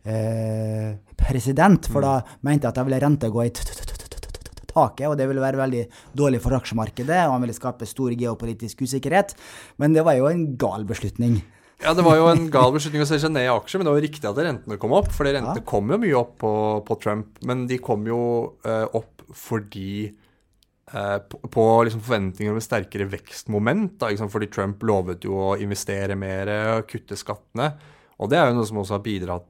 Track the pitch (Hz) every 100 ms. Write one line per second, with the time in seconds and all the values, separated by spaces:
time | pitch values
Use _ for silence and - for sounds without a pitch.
0 | 104 110 110 113 110 110 110 110 110 104
1 | _ - - 131 131 139 165 170 - 117
2 | 139 135 - - 139 147 127 127 135 131
3 | 143 147 113 110 117 - - - - -
4 | - - - - - - - 165 123 -
5 | 143 143 135 135 135 135 135 123 117 -
6 | - 135 143 120 123 131 - 113 107 -
7 | 127 180 165 127 120 113 127 120 110 -
8 | 127 120 120 110 117 110 113 - 127 135
9 | 139 180 196 - - - - - 147 156
10 | 160 131 139 175 156 123 110 98 101 107
11 | 101 - 120 110 - _ _ _ 156 170
12 | 165 156 165 165 165 143 127 147 151 147
13 | 147 156 156 151 127 117 - 196 170 147
14 | 156 151 107 110 165 117 - 104 110 170
15 | - - 143 139 120 208 - 104 104 202
16 | 220 131 117 - 110 107 107 107 - 110
17 | 110 104 107 - 120 127 123 127 - 107
18 | 110 117 120 117 - - 113 110 107 113
19 | - - - - - 113 104 104 95 101
20 | 104 - _ _ _ _ _ _ - 107
21 | 101 101 - - - - 110 113 117 113
22 | 110 113 95 - 104 110 110 117 95 101
23 | 98 98 - - - 104 110 185 196 -
24 | 117 101 107 107 104 - 98 101 113 101
25 | 90 87 98 95 95 98 101 101 - 98
26 | 98 98 98 95 98 104 110 113 110 117
27 | - 98 - 104 _ 113 147 147 - _
28 | _ - 101 156 139 120 107 107 95 101
29 | 107 98 90 90 -